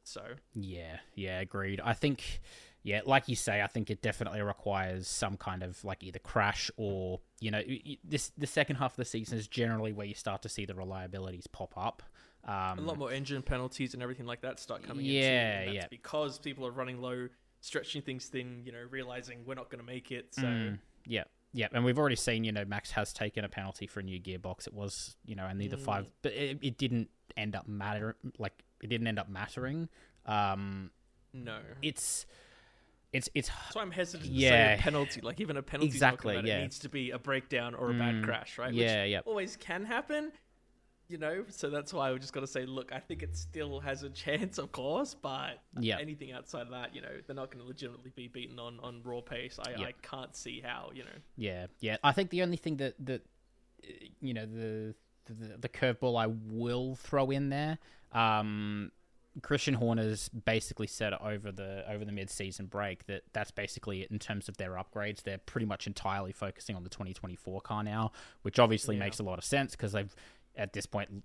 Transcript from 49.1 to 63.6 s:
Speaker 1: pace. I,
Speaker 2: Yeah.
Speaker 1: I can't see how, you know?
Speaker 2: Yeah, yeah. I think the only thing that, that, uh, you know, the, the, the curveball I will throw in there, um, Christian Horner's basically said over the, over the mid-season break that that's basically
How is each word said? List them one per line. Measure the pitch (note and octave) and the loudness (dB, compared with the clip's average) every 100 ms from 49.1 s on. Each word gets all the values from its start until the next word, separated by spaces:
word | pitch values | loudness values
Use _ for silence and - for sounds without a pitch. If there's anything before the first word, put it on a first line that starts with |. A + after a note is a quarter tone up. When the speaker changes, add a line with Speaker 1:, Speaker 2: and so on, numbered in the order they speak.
| A#2+ | -8
Speaker 1:
pace. | A#2+ A#2+ B2+ - | -6 -8 -8 -8
I, | - | -8
Speaker 2:
Yeah. | A#2 G2 | -6 -6
Speaker 1:
I | - | -8
can't | - C3+ B2+ | -12 -10 -10
see | - - A#2+ | -10 -10 -8
how, | A#2+ B2 - | -6 -6 -8
you | C3 | -12
know? | B2 - - - | -14 -16 -14 -6
Speaker 2:
Yeah, | G#2 F2+ F2+ - | -4 -2 -6 -4
yeah. | A2 G#2+ | -2 4
I | C#3+ | 6
think | C#3+ F#3 | 6 4
the | F3 | 2
only | F3+ E3+ | 2 2
thing | E3 D3 | 0 -2
that, | C3+ - C3 | -2 -4 -4
that, | B2+ - _ _ _ _ _ | -4 -6 _ _ _ _ _
uh, | - - - - | -16 -14 -16 -8
you | C3+ | -4
know, | A#2 A2 | -4 -4
the, | A2+ A2+ A2 A2 A2 _ _ - | -4 -4 -2 -4 -8 _ _ -14
the, | A2 A2 A2 | -10 -10 -6
the | A#2+ | -6
curveball | - C3 A#2 B2+ A#2 | 2 2 4 4 4
I | A2 | 4
will | A2+ A2 A2 A#2+ B2 C3 C3 | 2 -4 -2 0 0 0 -4
throw | - C#3+ C3+ | 2 4 6
in | C#3 C#3+ | 4 2
there, | C#3 D3+ D#3+ - - - | 2 0 -2 -6 -20 -2
um, | A2+ A2+ G#2+ G#2+ G#2 G#2 G#2 G2+ - _ - _ - | 4 6 6 4 0 -2 -2 -4 -10 _ -20 _ -8
Christian | - D3 - | 0 2 4
Horner's | B2+ A#2 A#2 A2 G#2 - | 4 4 4 2 0 -4
basically | A#2 G#2+ A2+ - - G#2+ | -4 2 2 2 -2 -4
said | - G#2+ | 0 0
over | G2 G#2+ G#2 G#2 | 0 -2 -4 -4
the, | F#2+ G2 G2 - | -6 -6 -6 -4
over | G#2 G#2 | -4 -4
the | |
mid-season | G2+ F#2+ - G2 F2+ F#2+ | -4 -4 -4 -4 -4 -6
break | G2+ G2+ F#2 | -2 -2 -4
that | - F#2+ - | -6 -8 -4
that's | A2 G#2 | -2 -2
basically | - | -2